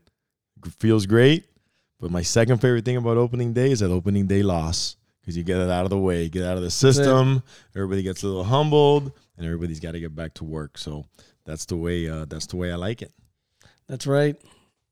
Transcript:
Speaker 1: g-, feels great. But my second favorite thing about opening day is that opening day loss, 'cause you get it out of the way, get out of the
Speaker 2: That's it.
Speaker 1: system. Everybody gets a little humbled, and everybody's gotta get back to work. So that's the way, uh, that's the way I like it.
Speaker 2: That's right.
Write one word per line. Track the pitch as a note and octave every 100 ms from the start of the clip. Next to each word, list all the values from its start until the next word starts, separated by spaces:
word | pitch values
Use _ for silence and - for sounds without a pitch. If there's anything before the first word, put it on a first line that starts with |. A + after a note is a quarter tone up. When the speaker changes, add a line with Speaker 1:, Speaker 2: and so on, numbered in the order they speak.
| _ _ _ _ _ _
Speaker 1:
g-, | F2 -
feels | A2 A2 G2
great. | A2+ C3 D#3+ - _ _ _ _ -
But | -
my | F2
second | F2 A2+ A2+ A#2+
favorite | B2+ A#2+ A2+
thing | B2
about | A#2 A#2
opening | A#2+ A#2+ A#2+
day | A#2 C3+
is | B2
that | F#2
opening | F2+ F#2 G2+ F#2+
day | G2
loss, | G2+ E2+ D#2+ E2+ - - _ _ -
'cause | E2+
you |
get | E2+ F#2
it | F2+
out | F2+ F#2
of |
the | G2
way, | F#2+ F2 E2
get | F#2
out | F2+ F#2
of |
the | F2
Speaker 2:
That's | -
it. | C3+ C#3
Speaker 1:
system. | C3+ C3 C3 C3+ - - _ G2
Everybody | F#2+ G2
gets | F#2+ F2+
a | G2+
little | F#2
humbled, | F#2+ C3+ D3+ D3 C#3+ D3 C#3 - _ -
and | E2
everybody's | E2+ E2+ D#2
gotta | E2 E2+
get | E2
back | D#2 E2 -
to |
work. | D#2+ D#2 D2 -
So | D2+ D2+ D2 _ _ _ D#2
that's | D#2+ -
the | F2
way, | E2+ F2 E2
uh, | D#2+ D2
that's | D#2 -
the | F2+
way | F2+
I | F2
like | F#2+ A#2
it. | - _ _ _ _ _ _ _ -
Speaker 2:
That's | C3+ C#3
right. | C#3 D3 - _ _ _ _ _